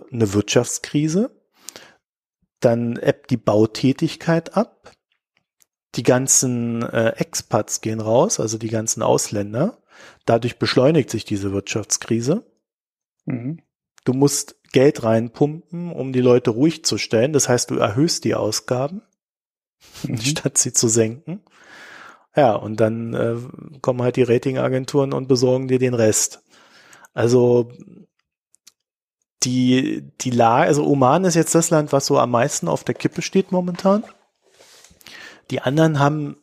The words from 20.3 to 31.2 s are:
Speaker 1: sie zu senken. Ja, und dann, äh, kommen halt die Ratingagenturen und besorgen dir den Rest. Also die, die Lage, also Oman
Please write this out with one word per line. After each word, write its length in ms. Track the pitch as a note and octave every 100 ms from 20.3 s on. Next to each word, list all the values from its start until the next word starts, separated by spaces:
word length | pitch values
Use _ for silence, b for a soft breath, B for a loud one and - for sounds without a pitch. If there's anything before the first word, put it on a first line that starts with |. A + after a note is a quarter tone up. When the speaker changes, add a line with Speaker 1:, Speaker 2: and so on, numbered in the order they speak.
| D#3+ C#3+ -
Speaker 1:
sie 140 | B2+
zu 140 | - A#2
senken. 560 | A2 A2 B2 - G3 - B B B B B B B B -
Ja, 160 | B2+
und 240 | G#2 G#2+ A2
dann, 340 | A2 A2+ A#2
äh, 240 | B2 A#2 A#2 B2 - - -
kommen 200 | - B2
halt 120 | B2
die 80 | C3
Ratingagenturen 880 | A#2+ A#2 C#3 C3 B2+ C3 C3 D3 C3+
und 140 | C#3 C3
besorgen 400 | B2 B2+ B2+ C3
dir 140 | B2+
den 140 | B2+
Rest. 500 | A#2+ A2 - - - b b b b b b b
Also 600 | - A#2 B2 B2 A#2+ A#2 B2+ - - - _ _ _ _ _ _ _ _ _ _ _ _ _
die, 600 | B2 B2+ B2+ B2+ C3 - C#3 -
die 100 | B2+
Lage, 360 | A#2+ A#2 B2 F3+
also 180 | D3 D3+
Oman 380 | C#3 B2+ D#3+